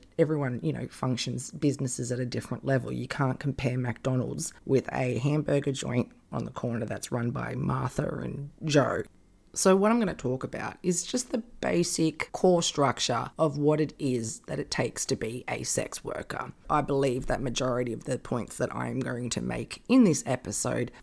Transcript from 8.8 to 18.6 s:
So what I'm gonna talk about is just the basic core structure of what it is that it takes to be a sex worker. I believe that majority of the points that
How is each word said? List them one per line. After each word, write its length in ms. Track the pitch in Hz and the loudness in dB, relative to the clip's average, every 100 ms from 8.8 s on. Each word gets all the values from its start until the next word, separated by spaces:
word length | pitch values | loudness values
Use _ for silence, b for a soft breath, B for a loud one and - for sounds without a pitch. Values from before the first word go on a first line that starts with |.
| 117 87 - _ _ _ _ - | 4 0 -6 _ _ _ _ 2
So 200 | 190 190 | 6 6
what 160 | 208 | 6
I'm 80 | 240 | 4
gonna 140 | 208 | 2
talk 280 | - 123 131 | -2 -2 -2
about 360 | - - 107 - | -4 -6 -8 -6
is 220 | 175 170 | -2 -2
just 260 | - 247 - | -2 -4 -2
the 140 | 220 - - | -4 -6 -6
basic 720 | - 175 175 - 160 - - | 0 2 2 2 0 0 -8
core 280 | - 185 175 | 2 4 6
structure 680 | - - 135 - - 117 127 - | 2 2 2 2 0 0 -2 0
of 180 | 156 143 | 0 4
what 240 | 147 151 | 2 4
it 140 | 151 - | 2 -2
is 400 | 139 123 113 - - | -2 0 -2 -8 -8
that 100 | 147 | -6
it 100 | - | -4
takes 380 | - 120 - - | -2 -2 -2 -2
to 80 | |
be 300 | 127 113 123 - | -2 -2 -6 -6
a 160 | 123 | -6
sex 400 | 127 - - - | -2 -2 -2 -6
worker. 500 | - - - - 127 - - | -8 -8 -8 -8 -8 -10 -2
I 120 | 151 | 0
believe 460 | 143 139 139 127 - | 2 2 2 0 -2
that 140 | 113 | -2
majority 520 | 135 127 127 123 123 | -2 -2 0 0 -2
of 100 | 113 | -4
the 160 | - 127 | -4 -6
points 380 | - 123 101 | -2 -4 -4
that 180 | - | -4